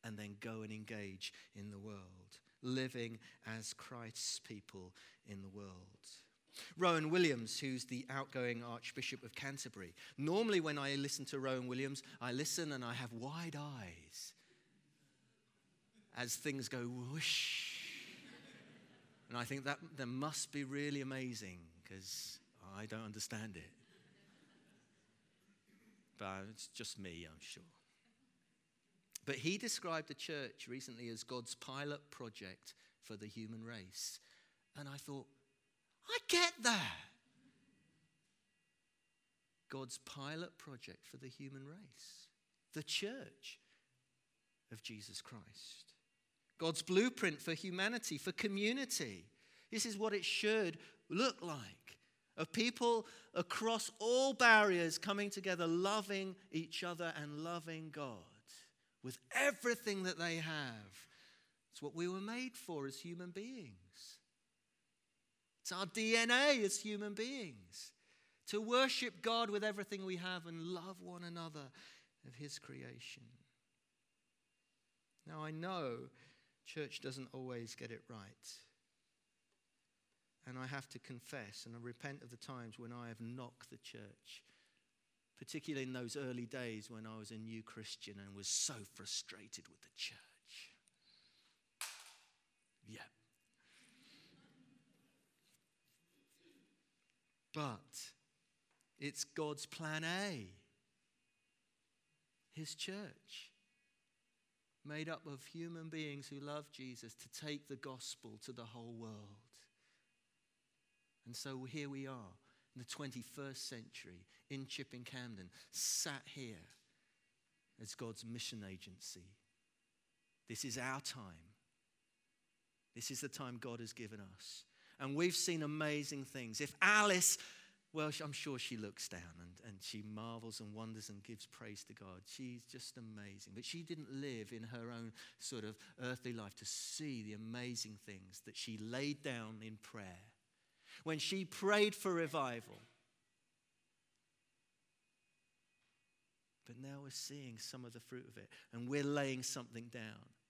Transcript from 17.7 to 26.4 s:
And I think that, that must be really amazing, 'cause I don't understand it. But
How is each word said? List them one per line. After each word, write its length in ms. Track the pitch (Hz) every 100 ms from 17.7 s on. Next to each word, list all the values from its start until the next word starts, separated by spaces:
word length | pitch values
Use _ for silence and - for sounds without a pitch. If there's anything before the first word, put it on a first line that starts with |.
| - - - - - - - - - - - - - - - -
And 80 | 120
I 80 | 117
think 180 | 135
that, 160 | 135 143 165 151
that 80 | 123
must 460 | 127 151 147 -
be 120 | 147
really 380 | 135 143 147 143
amazing, 560 | 135 131 127 110 101 90 82 82 -
'cause 540 | 95 92 - - - _ - 92 98
I 100 | 107
don't 180 | 110
understand 540 | 110 107 - 110 110 87
it. 140 | 78 - - - - - - - - - - - _ _ _ _ _ _ _ _ _ - - - _ -
But 260 | 98 95